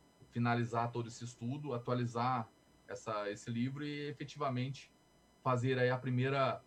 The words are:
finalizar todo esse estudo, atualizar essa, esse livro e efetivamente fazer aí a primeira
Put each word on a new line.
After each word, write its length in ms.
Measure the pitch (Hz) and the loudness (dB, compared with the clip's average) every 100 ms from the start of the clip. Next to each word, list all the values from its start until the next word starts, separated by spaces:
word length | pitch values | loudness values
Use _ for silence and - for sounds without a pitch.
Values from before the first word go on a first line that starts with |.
| - _ - | -20 _ -10
finalizar 600 | 120 120 120 117 117 117 | -2 2 2 2 0 0
todo 160 | 120 117 | -2 -6
esse 160 | - | -8
estudo, 500 | 120 - 117 147 147 | -12 -8 -6 -6 -4
atualizar 760 | 120 123 123 120 120 123 127 110 - _ - - | -4 -2 -2 0 0 0 0 -4 -12 _ -20 -14
essa, 420 | 101 113 107 101 | -8 -4 -2 -2
esse 200 | 110 - | -6 -4
livro 340 | 117 131 139 | -2 -2 -2
e 240 | 147 147 147 | -6 -4 -6
efetivamente 840 | 143 139 147 143 123 131 131 - - _ _ _ _ | -8 -10 -4 -2 0 -2 -6 -14 -20 _ _ _ _
fazer 340 | 127 123 127 127 | 2 2 4 6
aí 100 | 123 | 6
a 80 | 127 | 4
primeira 560 | 131 123 135 139 127 - | 2 2 4 4 4 2